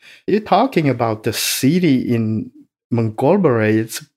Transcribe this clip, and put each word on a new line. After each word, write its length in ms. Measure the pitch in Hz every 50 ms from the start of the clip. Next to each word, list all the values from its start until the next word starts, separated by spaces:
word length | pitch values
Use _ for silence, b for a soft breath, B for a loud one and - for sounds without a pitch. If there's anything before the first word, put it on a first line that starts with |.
| b b b b b
you're 140 | - 180 220
talking 480 | 214 - 180 196 254 269 - 180 151 139
about 360 | 120 117 120 113 107 107 -
the 100 | 117 107
city 680 | - - - - - - 131 170 180 180 156 131 123 - - 120
in 360 | 113 113 110 110 104 - - - - - _ _ _ _ _
Montgomery. 840 | 120 117 113 110 110 - 131 143 190 208 180 139 120 113 107 107 110
It's 240 | 110 110 110 - -
a 60 | - - _